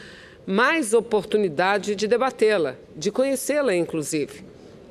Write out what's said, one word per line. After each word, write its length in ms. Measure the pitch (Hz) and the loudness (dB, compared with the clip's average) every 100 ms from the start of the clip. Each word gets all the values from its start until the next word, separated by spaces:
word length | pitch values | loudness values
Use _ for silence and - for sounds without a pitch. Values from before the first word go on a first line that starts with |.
| - - - - - | -20 -20 -20 -16 -2
mais 480 | 196 262 320 226 | 2 4 2 2
oportunidade 1000 | 233 226 214 - 214 196 143 185 202 196 196 | 0 2 -2 0 0 0 0 2 2 -2 -4
de 120 | 208 | 0
debatê-la, 680 | 233 262 247 214 202 143 120 - 156 | 2 0 2 2 4 0 -4 -16 -6
de 160 | 175 | -4
conhecê-la, 640 | 220 269 262 - 294 262 175 | 0 0 0 0 0 2 0
inclusive. 680 | 165 165 143 156 135 - - - - - - | 0 -4 -4 -4 -4 -8 -20 -20 -20 -20 -20